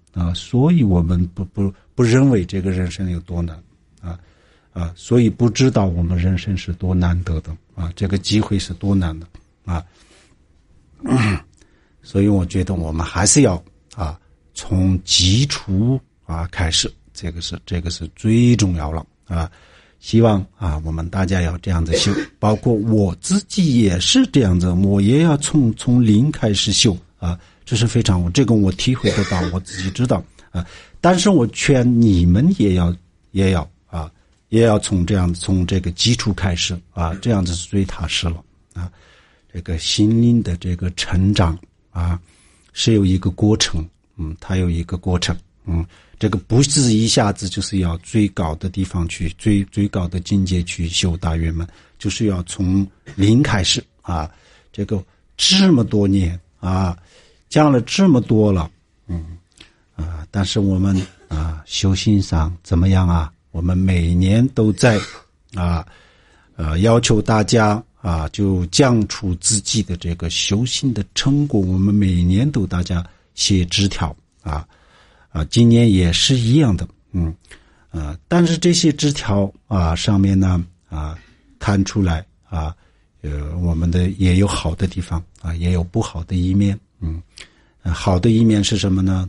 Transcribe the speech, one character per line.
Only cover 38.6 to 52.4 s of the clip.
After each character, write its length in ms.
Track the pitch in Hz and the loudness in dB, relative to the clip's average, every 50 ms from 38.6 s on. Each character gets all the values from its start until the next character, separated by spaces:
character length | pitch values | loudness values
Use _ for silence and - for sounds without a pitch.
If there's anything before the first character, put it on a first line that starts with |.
| _ _ _ | _ _ _
啊。 160 | 90 87 87 - _ _ _ _ _ _ _ _ _ _ _ - | -12 -12 -12 -12 _ _ _ _ _ _ _ _ _ _ _ -16
这 80 | 90 87 | -14 -8
个 140 | - 85 80 | -6 -6 -6
心 440 | - - - - 104 107 113 113 120 | -4 -4 0 2 2 2 4 4 4
灵 180 | 120 120 117 98 | 4 4 2 2
的 120 | - 87 87 | 0 -4 -4
这 180 | - 92 87 | -4 -6 -4
个 120 | 85 92 87 85 | -4 -4 -6 -6
成 420 | - - - - 87 92 101 104 | -6 -6 -2 0 2 2 2 2
长， 240 | - 95 82 80 - - _ _ _ _ _ | 2 2 2 0 -4 -10 _ _ _ _ _
啊， 300 | _ 87 85 87 85 87 - _ _ _ _ _ _ _ _ _ _ | _ -4 -4 -2 -4 -4 -6 _ _ _ _ _ _ _ _ _ _
是 200 | - - 120 113 | -4 0 2 2
有 120 | 104 98 | 4 4
一 140 | 92 95 90 | 2 2 2
个 140 | - 98 90 | 0 -2 -2
过 240 | - 107 104 110 | 0 2 2 2
程， 280 | 113 - - - 82 78 - - _ _ _ _ | 2 0 -2 -2 -6 -6 -8 -14 _ _ _ _
嗯， 200 | - 80 78 80 - | -12 -10 -10 -10 -14
它 200 | - - 95 92 | -8 -6 -2 -2
有 120 | 90 87 | 0 0
一 140 | 85 85 85 | -2 -4 -4
个 120 | - 95 | -6 -8
过 220 | 87 - 98 90 87 | -6 -4 -2 -2 -2
程， 180 | - - 90 - - _ _ _ _ | -2 -2 -4 -6 -8 _ _ _ _
嗯， 200 | 95 85 82 87 - - - _ _ - - | -4 -4 -4 -4 -6 -10 -20 _ _ -8 -4
这 100 | 107 101 | -2 -2
个 80 | 104 | -2
不 260 | 95 - - 113 123 143 | -2 -2 0 2 2 2
是 300 | 143 147 147 135 120 110 | 2 2 2 2 2 2
一 160 | 107 113 113 | 2 2 2
下 240 | - 139 117 101 95 | 2 2 2 0 -2
子 160 | - 104 92 | -4 -6 -8
就 140 | - 104 92 | -6 -6 -6
是 160 | - - 95 | -4 -2 -2
要 180 | 90 85 82 85 | -2 -2 -4 -6
最 300 | - - - 113 104 98 | -8 -4 0 0 0 0
高 260 | - - 90 80 78 | 0 -4 -4 -4 -4
的 120 | 80 - 90 | -6 -6 -6
地 160 | - 95 95 | -4 -4 -6
方 240 | - - 90 85 80 | -4 -4 -4 -4 -4
去， 200 | - - 90 80 - - | -6 -6 -6 -8 -8 -4
最， 260 | - 113 104 101 98 | -2 0 0 0 0
最 240 | - - 104 101 98 | -2 -2 -2 -2 -2
高 180 | - 98 90 | -2 -4 -6
的 140 | 87 95 90 | -4 -6 -8
境 240 | 87 - 104 98 95 | -4 -2 0 0 0
界 180 | 92 92 87 85 | 0 0 -2 -2
去 240 | - - - 85 | -4 -6 -6 -6
修 300 | 82 85 - - 90 82 | -4 -2 -2 -2 -2 -2
大 180 | 80 - 82 82 | -2 -2 -4 -2
圆 180 | 82 80 80 82 | -2 -2 -2 -4
满， 140 | 80 85 - - - _ _ _ - | -4 -8 -8 -12 -20 _ _ _ -8
就 120 | - 101 | -8 -6
是 160 | - - 117 | -4 -2 -2
要 160 | 104 95 90 | -2 -2 -2